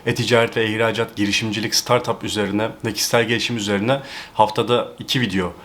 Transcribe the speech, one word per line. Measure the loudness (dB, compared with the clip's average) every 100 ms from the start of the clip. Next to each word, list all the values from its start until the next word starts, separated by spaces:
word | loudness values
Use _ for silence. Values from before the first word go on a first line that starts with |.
| -2
E-ticaret | 0 4 4 4 2
ve | 0
ihracat, | 2 0 0 -2 -2
girişimcilik, | 0 0 -2 -4 -2 -2
startup | 2 2 2 -4
üzerine | -4 -2 0 0 -2 -4 -6
ve |
kişisel | -4 2 2 2
gelişim | 0 0 -2
üzerine | 0 0 2 0 -2 -14 -6
haftada | 0 2 2 2 2 0 -6
iki | -4 0
video, | 0 0 -2 -4